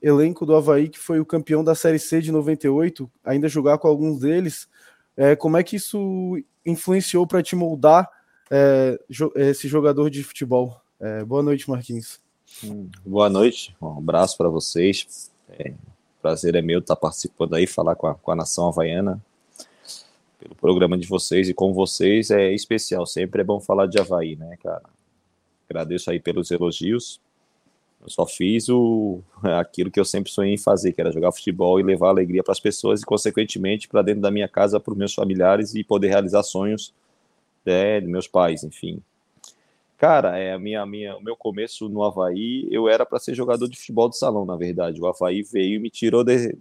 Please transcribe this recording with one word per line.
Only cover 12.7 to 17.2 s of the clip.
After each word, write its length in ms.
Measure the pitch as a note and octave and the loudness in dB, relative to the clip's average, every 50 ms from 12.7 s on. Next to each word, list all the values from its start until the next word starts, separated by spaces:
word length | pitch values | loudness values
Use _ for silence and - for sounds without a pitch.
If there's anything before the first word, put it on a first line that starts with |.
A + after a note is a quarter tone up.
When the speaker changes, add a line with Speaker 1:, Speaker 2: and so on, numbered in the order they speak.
| G#2 G#2 F#2+ F2+ - - - | -12 -14 -14 -16 -18 -18 -10
Speaker 2:
boa 240 | F#2+ F#2+ G#2 G#2 G#2 | -2 2 4 4 4
noite, 440 | F#2+ F#2+ A2 B2 - - - - - - | 6 6 4 4 4 0 -14 -16 -16 -12
um 160 | E2 D#2 D2+ | -12 -12 -10
abraço 400 | D2+ D2+ E2 E2 E2 F#2 - - | -8 -4 0 2 2 2 2 2
pra 140 | - E2+ E2+ | 0 0 0
vocês. 840 | D#2+ D#2 - - - E2+ F2 G2 G2 - - - - - - - _ _ _ _ | 0 -2 -4 -4 0 2 2 2 2 0 -6 -12 -16 -20 -20 -20 _ _ _ _
É, 240 | - - C#2+ C#2 - - - - _ _ _ _ _ _ | -16 -14 -12 -12 -14 -16 -20 -20 _ _ _ _ _ _
prazer 340 | - D#2 D#2+ D#2 - E2+ E2 | -2 -2 -2 0 0 2 2
é 40 | F2 | 2
meu 220 | E2 E2 E2+ F2+ | 2 2 0 0
tá 120 | - - F2 | 0 0 -2
participando 600 | - - D#2 - - | -2 -2 -4 -4 -6